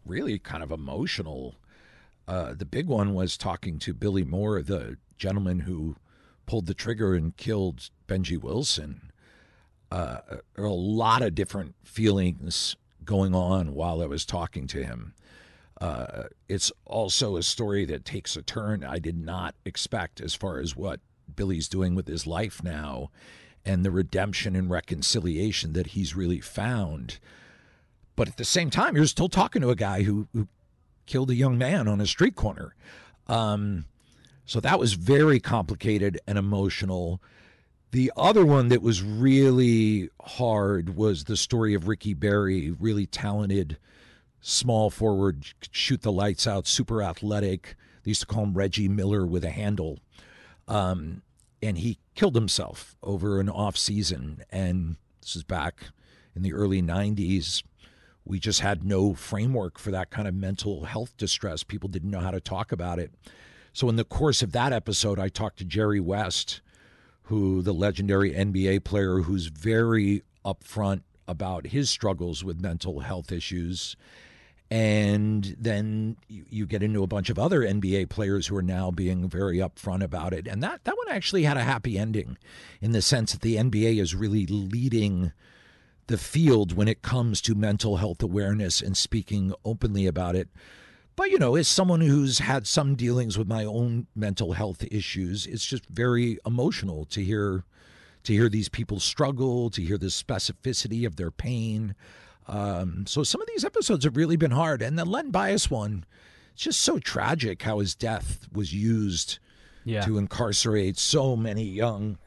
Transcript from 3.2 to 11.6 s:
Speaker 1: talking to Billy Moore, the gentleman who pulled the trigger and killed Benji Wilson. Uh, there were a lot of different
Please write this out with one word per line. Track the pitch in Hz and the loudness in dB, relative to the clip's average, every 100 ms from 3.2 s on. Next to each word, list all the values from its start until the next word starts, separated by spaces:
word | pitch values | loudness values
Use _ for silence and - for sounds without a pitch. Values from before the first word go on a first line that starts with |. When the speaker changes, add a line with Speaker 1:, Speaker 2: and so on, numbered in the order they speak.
| 90 - | -2 -2
Speaker 1:
talking | 98 87 95 78 | -6 -6 -6 -6
to | - | -6
Billy | 69 104 98 | -4 0 0
Moore, | 78 90 104 101 | 0 -2 0 -2
the | 71 95 55 64 _ - | -2 -4 -6 -12 _ -8
gentleman | 95 98 95 90 | -4 -2 0 -2
who | 80 87 78 76 _ _ _ _ - | -2 -4 -6 -8 _ _ _ _ -6
pulled | 120 82 | -4 -2
the | |
trigger | - 113 110 107 | -4 -6 0 2
and | 90 80 - | 2 0 -4
killed | - 107 92 64 - _ - | -4 -2 -2 -4 -12 _ -6
Benji | 95 92 85 | -4 -2 -4
Wilson. | - 101 - - 73 69 - - _ _ _ _ _ _ _ | -4 -4 -2 -4 -6 -14 -16 -20 _ _ _ _ _ _ _
Uh, | 90 73 60 - | -6 -6 -8 -12
there | - - - | -16 -14 -6
were | 104 | -2
a | |
lot | 90 92 110 113 117 | 0 0 2 4 4
of | 117 80 | 2 -2
different | 98 101 | -4 -6